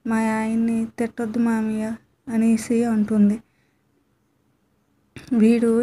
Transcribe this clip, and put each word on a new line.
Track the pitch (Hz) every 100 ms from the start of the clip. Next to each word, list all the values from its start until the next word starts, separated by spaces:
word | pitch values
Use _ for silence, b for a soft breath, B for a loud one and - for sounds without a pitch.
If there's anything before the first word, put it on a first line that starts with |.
| 226
మా | 220 220
ఆయన్ని | 220 220 226 226 226 226
తిట్టొద్దు | - 233 - 226 247
మామయ్య" | 233 220 220 214 220 226 _ _ 277
అనేసి | 226 226 220 - 233
అంటుంది. | 240 220 208 214 202 220 - _ _ _ _ _ _ _ _ _ _ _ _ _ _ _ _ - -
"వీడు | 240 220 233 233 226